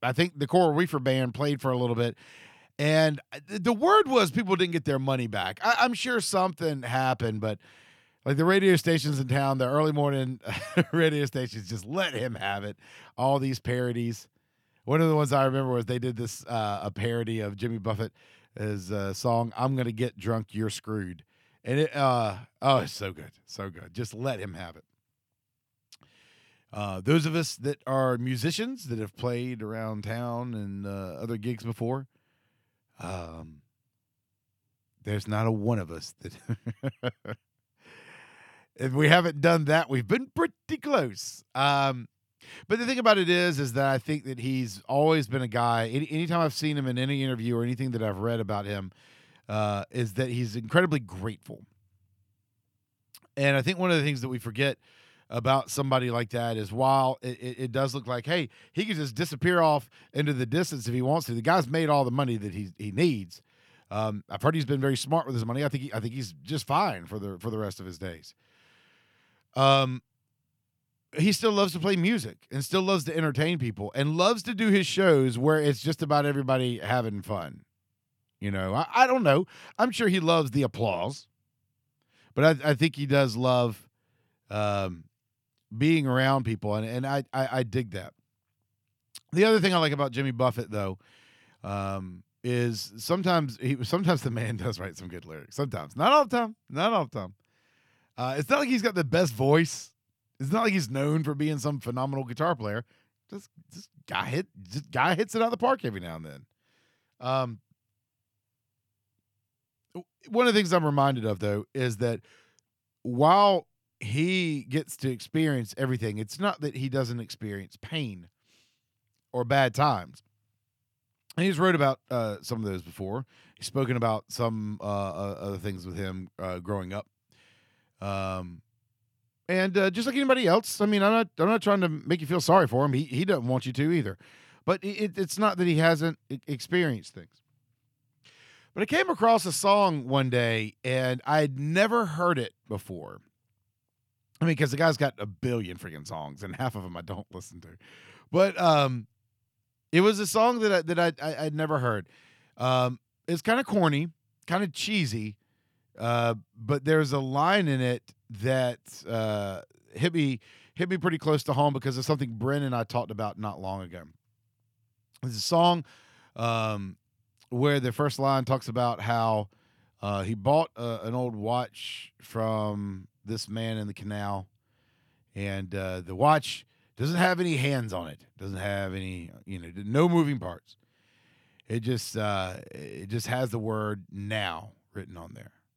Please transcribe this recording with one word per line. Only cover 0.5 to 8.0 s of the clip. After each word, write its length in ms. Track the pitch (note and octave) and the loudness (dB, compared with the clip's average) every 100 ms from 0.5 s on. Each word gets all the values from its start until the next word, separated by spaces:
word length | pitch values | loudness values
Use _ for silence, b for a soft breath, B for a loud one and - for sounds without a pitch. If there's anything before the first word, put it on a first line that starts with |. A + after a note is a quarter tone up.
| F3 F3 | 4 4
Reefer 260 | D3+ F3 D3+ | 4 0 0
Band 360 | C3 C3 B2+ | 0 2 0
played 260 | A2 D3 C#3 | -2 -2 0
for 100 | C3+ | -2
a 60 | B2+ | 0
little 180 | B2 | 0
bit, 220 | A#2 A#2+ - B B B B B _ | 0 0 -2 B B B B B _
and, 420 | D3 D#3 D#3+ D3 - | 2 4 4 2 -8
uh, 60 | C#3 C#3+ | -18 -8
th-, 140 | G#3 | -2
the 100 | F3+ | 2
word 360 | A3+ D#4 G#4+ E4 | 4 6 6 6
was 220 | C4 F#3+ | 4 4
people 260 | D3+ G3+ F#3 | 2 0 2
didn't 160 | F3+ | 2
get 120 | E3 | 0
their 140 | C#3 C3+ | 0 0
money 280 | C3+ C3 A#2+ | 2 0 0
back. 340 | G#2 F#2 G2 | -2 -4 -2
I, 140 | G#3 - | 2 4
I'm 140 | A#3+ | 4
sure 260 | A#3+ B3+ A#3+ | 2 -2 -2
something 640 | - G3 F#3 E3 E3 D3 | 0 0 0 -2 -4 -4
happened, 580 | A#2+ B2+ C3 B2+ A#2 G#2+ | -2 0 0 0 -2 -2
but, 180 | A2 G#2 b b b b | -4 -6 b b b b